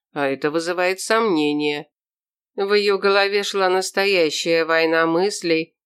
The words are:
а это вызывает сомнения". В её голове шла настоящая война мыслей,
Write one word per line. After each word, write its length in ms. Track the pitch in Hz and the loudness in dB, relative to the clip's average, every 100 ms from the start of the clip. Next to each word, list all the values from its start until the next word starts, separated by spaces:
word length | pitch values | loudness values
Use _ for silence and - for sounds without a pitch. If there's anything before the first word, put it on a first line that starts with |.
| _ | _
а 140 | 147 139 | -6 -4
это 240 | 135 151 | -2 -2
вызывает 500 | 165 165 175 180 185 | -2 -4 -2 -2 -2
сомнения". 880 | - 226 226 160 147 147 151 147 - _ _ _ _ _ _ - | -2 0 0 0 0 0 -2 -4 -10 _ _ _ _ _ _ -6
В 140 | 196 | 0
её 260 | 208 202 196 | 0 2 0
голове 460 | 196 196 196 202 | 2 2 2 0
шла 240 | 202 196 185 | -2 -2 0
настоящая 960 | 185 185 196 196 185 156 - 170 165 | 0 -2 -2 0 2 2 0 0 0
война 420 | 160 165 160 165 165 | 2 2 2 4 2
мыслей, 680 | 165 202 202 170 160 160 _ | 2 0 -2 -2 -2 -2 _